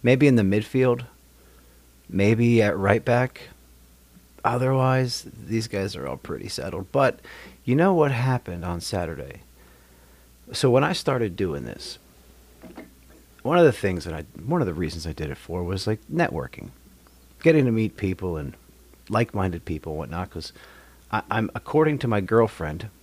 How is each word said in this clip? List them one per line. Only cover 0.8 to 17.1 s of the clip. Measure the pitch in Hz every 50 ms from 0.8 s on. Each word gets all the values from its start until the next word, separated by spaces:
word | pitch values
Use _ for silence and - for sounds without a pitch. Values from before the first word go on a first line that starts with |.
| 127 127 120 120 123 - _ _ _ _ _ _ _ - _ - _ _ _ _ _ _ _ _ _ -
Maybe | - 92 98 104 113 110 120 117 117 113
at | 107 104 -
right | 98 95 98 104 113
back. | - - 120 120 127 123 - - - - - _ _ _ - _ - _ _ _ _ _ _ - _ _ _ - -
Otherwise, | - 120 123 127 131 135 131 131 131 131 131 127 123 - - - 127 - - 113
these | - 113 113 110
guys | 113 - 98 98 95 -
are | - 67
all | 67 64
pretty | - - - 78 57 50 -
settled. | - - - 90 87 85 95 -
But | - 135 139 127 - - - - - - - - - - _
you | 123 123
know | 147 170 196 190
what | 165 151 139
happened | 120 113 127 131 127 120 _ - 87 85 80
on | 87 87 85
Saturday? | 82 - - 92 87 80 80 69 - - - - - - _ - - - - - _ _ - - - - - - - _ - _ - -
So | 120 - - 131
when | 120 131 143
I | 156
started | 185 - - 156 135 123 117 101 85
doing | 95 98 87 73 71 62
this, | 58 - - - - - - _ - _ - _ - - - _ _ - _ - - - - - - - - - - - - - _ - -
one | - 131 165 180
of | 170
the | 143
things | 120 - - 95 92 85 -
that | 85 80
I, | 78 76 - - - 78
one | 117 170 175
of | 135
the | 92 80
reasons | 80 87 78 80 82 80
I | 82
did | 73 - 80 71
it | 69
for | - - - 85 90 87
was, | 87 98 95 -
like, | 107 110 110 - -
networking, | 147 170 170 - - 80 65 - - - - - - - _ - - _ _ -